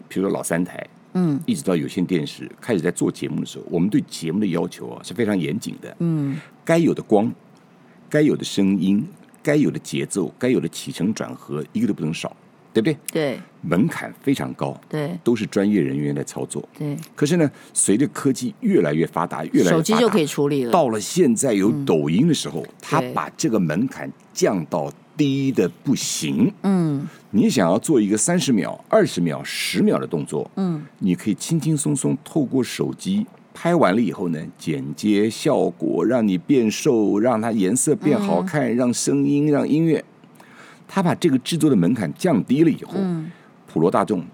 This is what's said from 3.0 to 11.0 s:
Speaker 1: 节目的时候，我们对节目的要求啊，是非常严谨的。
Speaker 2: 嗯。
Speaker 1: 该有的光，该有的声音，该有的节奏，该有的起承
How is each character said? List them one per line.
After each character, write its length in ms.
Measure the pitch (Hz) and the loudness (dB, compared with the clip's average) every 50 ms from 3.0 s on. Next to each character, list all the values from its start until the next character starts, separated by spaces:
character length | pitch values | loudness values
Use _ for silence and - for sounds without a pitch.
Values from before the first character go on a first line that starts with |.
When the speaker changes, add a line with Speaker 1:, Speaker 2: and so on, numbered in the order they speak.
| 143 139 | -2 -4
Speaker 1:
节 160 | - - - - | -4 -4 -6 -6
目 140 | - 82 | -6 -6
的 40 | - | -8
时 120 | - - - | -8 -10 -14
候， 60 | - - | -10 -4
我 80 | - 85 | -2 0
们 120 | 85 107 | 0 2
对 100 | 107 147 - - | 0 0 -2 -2
节 240 | - - - 80 | -8 -10 -6 -4
目 80 | 82 104 | -4 -2
的 60 | 107 101 | -2 -2
要 180 | 82 85 85 | -2 -2 -4
求 220 | 90 - - - 60 | -4 -8 -10 -14 -14
啊， 100 | 58 - - | -14 -14 -14
是 100 | - 90 | -10 -6
非 120 | 101 120 | -4 -2
常 120 | 104 104 92 | -2 0 -2
严 220 | 80 71 85 117 | -2 -2 -4 -6
谨 160 | - - - - | -6 -8 -12 -12
的。 120 | - - - - | -14 -14 -8 -4
Speaker 2:
嗯。 400 | 175 170 160 151 143 139 135 160 - - - - - | -2 -2 -2 -2 -2 -4 -4 -6 -10 -14 -20 -10 -4
Speaker 1:
该 140 | - 165 175 | 0 2 2
有 160 | 170 113 - | 4 2 2
的 100 | - - | 0 0
光， 260 | - 110 101 110 117 - - - - - - - _ _ - - - - - - - | 2 2 2 2 2 -2 -8 -14 -20 -20 -20 -20 _ _ -20 -20 -20 -20 -20 -8 -2
该 120 | - 151 | 2 2
有 160 | 151 135 85 - | 4 4 2 0
的 60 | - | -2
声 340 | - - - 98 95 98 95 | -4 0 2 2 4 4 2
音， 260 | 82 95 101 104 143 185 - - - - - - - | 2 2 2 0 0 -4 -10 -18 -20 -20 -20 -8 -2
该 140 | 151 147 151 | 0 2 4
有 120 | 131 82 | 4 2
的 80 | - - | 0 -4
节 260 | - - - 69 67 | -8 -6 -6 -6 -4
奏， 280 | - - 98 82 64 - - | -4 -4 -4 -4 -4 -4 -4
该 80 | - 127 | 0 0
有 140 | 127 90 | 2 2
的 80 | 76 82 | 0 -2
起 240 | - - - 71 - | -6 -8 -12 -10 -6
承 200 | - | -4